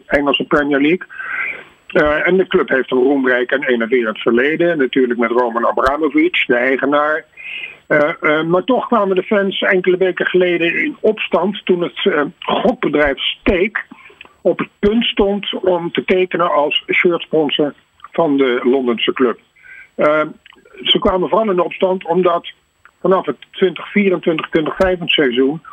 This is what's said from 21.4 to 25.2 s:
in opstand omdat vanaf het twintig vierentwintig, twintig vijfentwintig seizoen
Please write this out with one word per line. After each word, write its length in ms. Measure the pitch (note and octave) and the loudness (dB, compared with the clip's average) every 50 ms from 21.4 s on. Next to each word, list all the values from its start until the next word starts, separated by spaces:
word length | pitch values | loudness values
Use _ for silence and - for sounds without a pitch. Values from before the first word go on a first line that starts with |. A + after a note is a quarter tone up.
| A3+ G#3+ | 0 2
in 80 | F#3 F3+ | 0 0
opstand 460 | E3+ D3 - - F#3+ F#3 F#3 F#3+ - | -2 -2 -2 -2 0 0 0 -2 -2
omdat 460 | E3 E3+ F#3 F3+ F3 E3+ F3 - - - _ _ _ _ _ _ - _ _ | -2 0 2 2 2 0 -2 -4 -8 -20 _ _ _ _ _ _ -20 _ _
vanaf 240 | - - F#3+ F3+ - | 0 2 2 2 0
het 100 | - B2 - - _ | -2 -6 -8 -10 _
twintig 400 | - - F#3+ F3+ D#3+ - - - | -4 0 0 0 -2 -4 -8 -4
vierentwintig, 580 | - G3+ G3+ F#3+ F3+ E3 - F3+ D#3+ D#3 - - | 0 2 2 2 2 0 0 -2 -2 -2 -2 -2
twintig 260 | - E3 D#3 C#3+ - | -2 -2 -2 -2 0
vijfentwintig 400 | - F#3+ F#3 F#3 F3 F3 - - | 0 0 0 0 -2 -2 -2 0
seizoen 460 | - | 2